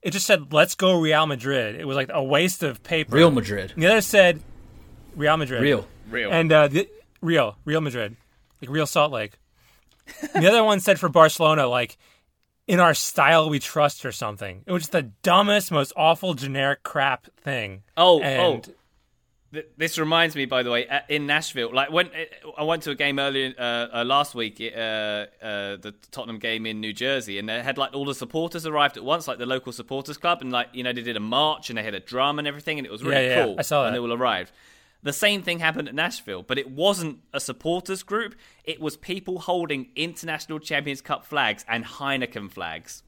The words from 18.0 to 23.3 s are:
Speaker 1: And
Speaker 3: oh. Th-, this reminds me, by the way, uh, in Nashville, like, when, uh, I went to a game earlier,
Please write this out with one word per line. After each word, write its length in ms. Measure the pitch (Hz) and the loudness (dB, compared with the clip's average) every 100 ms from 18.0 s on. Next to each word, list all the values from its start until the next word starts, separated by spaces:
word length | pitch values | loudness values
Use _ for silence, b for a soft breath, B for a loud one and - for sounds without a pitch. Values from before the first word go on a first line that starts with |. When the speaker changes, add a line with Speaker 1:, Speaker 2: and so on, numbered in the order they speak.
| 180 165 | 6 6
Speaker 1:
And 440 | 139 135 175 127 - | 4 2 0 0 -8
Speaker 3:
oh. 40 | - _ _ _ _ _ _ _ | -20 _ _ _ _ _ _ _
Th-, 140 | 151 - _ | -14 -14 _
this 200 | 160 165 | -6 -2
reminds 380 | 156 165 165 151 | 0 2 2 0
me, 80 | |
by 180 | 135 131 | -2 -2
the 80 | 120 | 0
way, 160 | 120 127 | -2 -2
uh, 140 | 139 - | -6 -4
in 180 | 147 143 | -4 0
Nashville, 460 | 147 156 135 117 | -2 -2 -6 -4
like, 180 | 127 139 | -2 0
when, 180 | 160 180 | 0 -2
uh, 420 | 156 160 - 156 151 | -4 -12 -14 -18 -6
I 60 | |
went 180 | 151 165 | -2 -2
to 80 | 156 | -4
a 40 | |
game 240 | 139 143 139 | -2 -2 0
earlier, 360 | 139 | -2